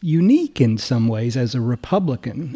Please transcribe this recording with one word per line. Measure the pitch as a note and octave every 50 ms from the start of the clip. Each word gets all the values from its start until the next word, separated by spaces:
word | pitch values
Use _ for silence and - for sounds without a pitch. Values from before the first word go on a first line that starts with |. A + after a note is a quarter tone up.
unique | - D#3+ D#3 E3 F3 G#3 C4+ F4 E4+ C#4+ - -
in | C3+ A2+ A2
some | G#2+ - - B2+ A#2 A2+ A#2
ways | A2 G#2+ A#2 A#2+ A2
as | B2+ B2 A2 B2+
a | B2+
Republican. | A2+ A#2+ B2 - - - F#3 G#3 F#3+ D#3 B2+ - - - - - E3+ C3+ -